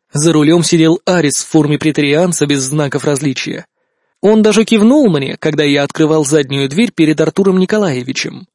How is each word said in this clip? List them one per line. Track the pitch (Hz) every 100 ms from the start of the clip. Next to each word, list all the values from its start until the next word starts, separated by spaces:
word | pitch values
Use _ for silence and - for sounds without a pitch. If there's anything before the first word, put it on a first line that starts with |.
| _
За | 147 165
рулём | 156 147 175
сидел | 160 175 160 175
Арис | - 180 147 -
в | -
форме | 156 151 147
претарианца | 156 147 143 147 180 165 147
без | 143
знаков | 131 151 143 143
различия. | 151 139 147 127 - - - _ _ _ _ -
Он | 202 220
даже | 214 208
кивнул | 220 226 214 294 240
мне, | 151 135 -
когда | 156 151
я | 147 143
открывал | 143 - 151 156
заднюю | 135 151 135 139 139
дверь | 156 233
перед | - 156 151
Артуром | 156 - 196 185
Николаевичем. | 185 214 190 127 123 - - - -